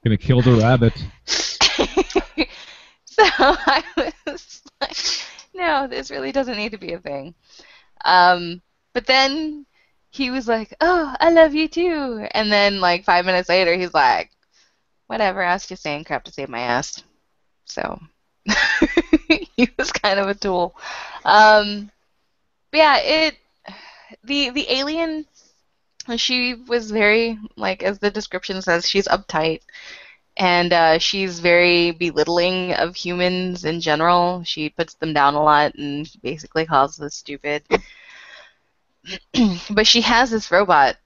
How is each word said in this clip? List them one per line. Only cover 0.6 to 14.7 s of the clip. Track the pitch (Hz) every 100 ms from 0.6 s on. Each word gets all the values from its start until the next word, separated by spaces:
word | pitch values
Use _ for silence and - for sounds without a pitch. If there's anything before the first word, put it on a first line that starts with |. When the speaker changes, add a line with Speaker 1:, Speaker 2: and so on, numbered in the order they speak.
| 113 127 113 - - _ -
Speaker 2:
<laughs> | - - - - - - - - - - - 277 - - - - _ -
So | - 403 -
I | 269 330 - 285 - - 262 - -
was | 285 - - - _
like, | - - - - - - -
"No, | 381 349 294 269
this | 254 269
really | 269 269
doesn't | 269 254 208
need | 208
to | 202
be | 175
a | 170
thing." | 160 139 139 - _ - - - _ _ -
Um, | 185 185 180 175 175 _ _ _
but | 247 233
then | 262 269 285 311 302 277 _ _ _ _
he | - 262
was | 262 226
like, | 226 214 -
"Oh, | 320 359 302 254
I | 330
love | 330 320
you | 294 311
too." | 339 359 320 269 226 208
And | - 214
then, | 208 202 196
like, | 180 175
five | 202 175 180
minutes | 185 180
later, | 180 180 180
he's | 180
like, | 160 131 95 82 _ _ _ _